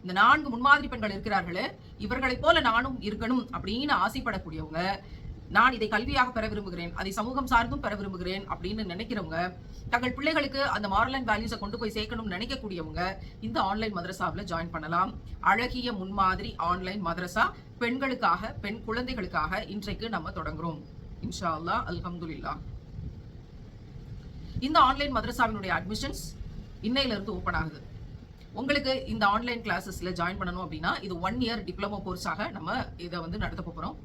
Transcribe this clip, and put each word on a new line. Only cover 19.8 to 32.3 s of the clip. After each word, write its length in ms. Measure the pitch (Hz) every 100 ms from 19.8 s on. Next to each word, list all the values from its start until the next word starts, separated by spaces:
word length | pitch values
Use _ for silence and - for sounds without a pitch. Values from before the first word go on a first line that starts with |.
| 196 170 226 190
நம்ம 140 | 165 180
தொடங்குறோம். 400 | 156 160 170 156 - - - - -
இன்ஷா 240 | - 175 156
அல்லாஹ், 260 | 170 220 -
அல்ஹம்துலில்லாஹ். 680 | 170 175 175 165 135 117 151 - - - - - - - - - - - - - - - - - - - - 269
இந்த 120 | 320 262
ஆன்லைன் 280 | 269 285 247
மதரசாவினுடைய 560 | 233 247 233 214 190 165
அட்மிஷன்ஸ் 460 | - 214 - - - - - - - - 214
இன்னையில 260 | 262 262 208
இருந்து 180 | 196 180
ஓப்பன் 200 | 185 165
ஆகுது. 200 | 160 151 - - - - - - - -
உங்களுக்கு 320 | 269 285 262 262 -
இந்த 120 | 214 202
ஆன்லைன் 280 | 214 240 233 220
கிளாஸஸ்ல 440 | 190 190 180 180 175
ஜாயின் 220 | 170 190
பண்ணணும் 240 | 180 175
அப்படின்னா 260 | 160 156 175 - 190
இது 80 | 175 185
ஒன் 120 | 240
இயர் 180 | 233 226 180
டிப்ளமோ 300 | 180 202 202 190
கோர்ஸாக 440 | 180 190